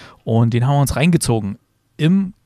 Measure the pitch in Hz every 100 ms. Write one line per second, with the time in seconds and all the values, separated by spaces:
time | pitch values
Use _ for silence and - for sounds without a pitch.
0 | - - - 113 117 117 127 143 139 117
1 | 170 160 - 113 101 - _ _ _ -
2 | 156 196 190 -